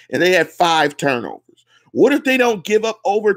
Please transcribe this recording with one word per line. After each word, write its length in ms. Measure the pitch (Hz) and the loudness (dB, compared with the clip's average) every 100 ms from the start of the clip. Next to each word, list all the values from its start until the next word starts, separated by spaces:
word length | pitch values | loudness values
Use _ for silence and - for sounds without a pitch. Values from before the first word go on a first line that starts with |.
| _ | _
and 100 | 127 | 0
they 120 | 180 | 2
had 180 | 180 160 | 2 0
five 480 | - 175 160 147 - | 0 0 2 0 -2
turnovers. 680 | 143 123 82 50 _ _ _ _ _ | -4 -4 -6 -14 _ _ _ _ _
What 220 | 117 233 | 0 2
if 100 | 285 | 2
they 120 | 262 262 | 0 0
don't 300 | 240 208 214 | 0 -2 -2
give 180 | 214 | -2
up 160 | 220 - 190 | -2 -4 -4
over 300 | 214 208 | -2 0